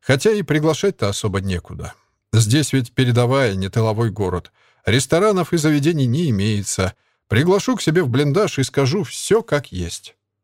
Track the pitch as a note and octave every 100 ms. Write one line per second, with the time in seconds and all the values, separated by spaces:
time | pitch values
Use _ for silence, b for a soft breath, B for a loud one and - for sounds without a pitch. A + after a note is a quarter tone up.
0 | - C#3 G#3+ G#3 E3 D3+ D#3 D3 G3+ -
1 | G2+ G2+ G#2+ G2 F#2+ F2 - D#2 - -
2 | _ _ _ A2+ G#2 C#3+ C#3 C3+ A#2+ -
3 | B2+ A#2+ A#2+ C3+ B2 F#2+ F#2+ A#2 A2 G#2+
4 | A#2 G2+ F#2 F2+ - b b b - A#2+
5 | - E3 G#3+ G3 E3 E3+ D3+ D3 D3 D#3+
6 | C3 C3+ E3+ G2+ G#2 G#2 F#2+ - F#2 -
7 | _ _ _ A2 E3 G3 - B3 - D#3+
8 | C#3+ B2+ D3 D#3+ G3+ - B2+ - C3+ F#3+
9 | C#3+ - - A3 A3+ C#3+ - F#2 E2+ -
10 | - _ _ _